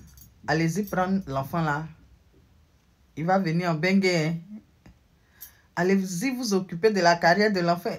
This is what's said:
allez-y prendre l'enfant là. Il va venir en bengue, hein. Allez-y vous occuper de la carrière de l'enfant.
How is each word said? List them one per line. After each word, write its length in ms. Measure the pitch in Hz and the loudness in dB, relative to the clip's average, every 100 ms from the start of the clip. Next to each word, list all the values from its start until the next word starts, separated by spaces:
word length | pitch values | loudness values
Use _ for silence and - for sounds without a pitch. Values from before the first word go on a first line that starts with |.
| - - - _ - | -20 -20 -20 _ -4
allez-y 360 | 156 165 175 | 0 0 -2
prendre 360 | 202 185 185 190 190 | -4 -4 -2 -2 -2
l'enfant 360 | 135 - 175 | -6 -4 -2
là. 220 | 156 147 160 - - - _ _ _ _ _ _ _ _ _ - | -2 -2 -6 -16 -20 -20 _ _ _ _ _ _ _ _ _ -6
Il 80 | |
va 140 | 165 196 | 0 0
venir 320 | 170 165 180 | 2 -2 -2
en 40 | |
bengue, 320 | 156 180 196 185 | 0 2 2 4
hein. 280 | 175 156 165 196 214 - _ - _ _ _ _ _ - _ _ - | 2 0 -4 -10 -20 -20 _ -20 _ _ _ _ _ -20 _ _ -2
Allez-y 540 | 185 196 185 175 269 | 2 2 0 -4 -4
vous 240 | 247 233 | -4 -2
occuper 360 | 190 185 170 220 | -2 -2 0 0
de 100 | 196 | 4
la 140 | 170 | 4
carrière 380 | 170 170 190 214 | 4 4 4 2
de 80 | 190 | 2
l'enfant. 300 | 170 175 226 | 0 -2 -4